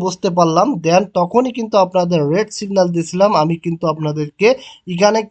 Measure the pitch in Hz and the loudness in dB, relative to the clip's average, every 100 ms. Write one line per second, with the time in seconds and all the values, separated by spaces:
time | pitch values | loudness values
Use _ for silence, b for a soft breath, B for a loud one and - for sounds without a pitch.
0 | 180 180 196 175 170 160 233 208 160 175 | 0 -4 -2 2 2 2 0 0 2 2
1 | 175 180 175 226 262 240 220 214 180 180 | 2 -2 0 0 0 -4 -2 2 2 0
2 | 175 175 143 175 214 - 202 196 180 170 | 0 0 0 -2 -2 -6 -4 0 0 0
3 | 160 180 202 185 156 165 175 165 170 151 | -4 0 2 2 0 -2 -6 -4 -4 -4
4 | 151 151 151 - 208 254 B B - 175 | -4 -4 -6 0 0 0 B B -10 0
5 | 208 220 208 | 2 0 -2